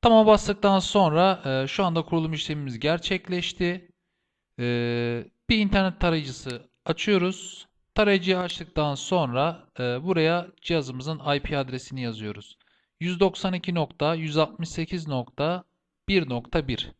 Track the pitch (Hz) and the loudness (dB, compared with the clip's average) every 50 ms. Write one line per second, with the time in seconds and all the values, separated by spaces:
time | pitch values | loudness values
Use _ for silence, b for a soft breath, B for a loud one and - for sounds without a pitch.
0 | - 240 226 220 220 214 214 208 208 - 208 - - 202 196 190 185 - - 208 | 6 8 8 8 10 8 8 6 6 0 -4 2 2 4 4 4 2 2 2 4
1 | 196 165 151 160 180 190 190 180 - 139 131 131 135 139 - - 202 180 165 165 | 4 4 4 4 4 4 2 0 -2 -2 -2 -2 -2 -2 -2 0 0 0 2 0
2 | 160 - - 165 160 160 160 151 143 - 156 151 143 135 123 117 117 147 160 170 | -2 0 0 0 0 0 -4 -6 -6 -6 -6 -6 -6 -8 -8 -4 -2 0 0 0
3 | - - 196 180 - - 180 180 170 - - - 180 175 175 180 175 _ _ _ | -2 -4 -4 -4 -4 -4 -4 -4 -4 -6 -4 -2 -2 -2 -2 -4 -10 _ _ _
4 | _ _ _ _ _ _ _ _ _ _ _ - 123 120 120 120 120 120 120 120 | _ _ _ _ _ _ _ _ _ _ _ -6 -2 -2 0 0 0 -2 -2 -2
5 | 120 120 120 117 113 - _ _ _ _ 233 220 214 196 196 196 190 190 175 - | -2 -2 -2 -4 -6 -10 _ _ _ _ 2 2 2 2 2 2 2 2 0 0
6 | - 175 165 160 151 135 127 - - 131 123 117 - _ _ _ _ - 165 - | 0 0 0 0 -2 -6 -10 -10 -10 -10 -12 -12 -12 _ _ _ _ -6 -4 -4
7 | - - 208 190 175 180 190 - - - - - - _ _ _ _ _ _ - | 0 2 2 2 2 0 -4 -6 -12 -16 -16 -18 -20 _ _ _ _ _ _ 2
8 | 214 208 202 196 175 180 185 180 180 175 - - 165 156 _ - 151 147 143 135 | 4 4 4 2 2 2 0 0 0 -4 -6 -10 -12 -8 _ -2 -2 0 -2 -4
9 | - - 190 180 160 131 120 127 139 165 165 170 - _ _ - 127 123 120 127 | -4 -2 0 0 0 0 0 0 0 0 -2 -6 -14 _ _ -6 -4 -4 -4 -4
10 | 147 180 185 170 156 160 170 175 175 180 - _ _ - 170 165 143 127 127 127 | -2 -2 0 2 2 2 2 0 -2 -6 -14 _ _ -2 -2 -2 -2 -2 -8 -10
11 | 127 147 160 147 135 151 143 143 143 - 147 143 135 127 127 127 - - 135 131 | -8 -8 -8 -6 -2 -2 -2 -2 -2 -2 -4 -4 -4 -4 -6 -10 -10 -10 -10 -8
12 | 127 120 113 107 107 107 104 104 104 - - _ _ _ _ _ _ _ _ _ | -6 -6 -6 -6 -8 -10 -10 -10 -14 -20 -20 _ _ _ _ _ _ _ _ _
13 | 165 175 180 170 196 190 180 - - 190 185 180 170 - 175 170 156 139 - _ | -6 -6 0 2 2 2 2 0 -4 -4 -4 -2 -4 -2 -2 -2 -2 -2 -2 _
14 | 147 147 165 165 160 156 147 151 156 156 - - 170 165 - - 165 - - 180 | 0 0 0 0 -4 -2 2 2 2 0 0 -8 -10 -8 -6 -8 -6 -6 -6 -8
15 | 160 156 143 131 120 - _ - 139 156 175 180 180 _ _ _ _ _ _ _ | -6 -4 -4 -4 -6 -6 _ -4 -2 -2 -2 -4 -6 _ _ _ _ _ _ _
16 | _ - 196 190 165 135 127 120 - - - 170 151 131 120 - - - - _ | _ 0 2 2 2 2 -4 -6 -6 -2 -2 -2 -2 -2 -4 -6 -6 -10 -12 _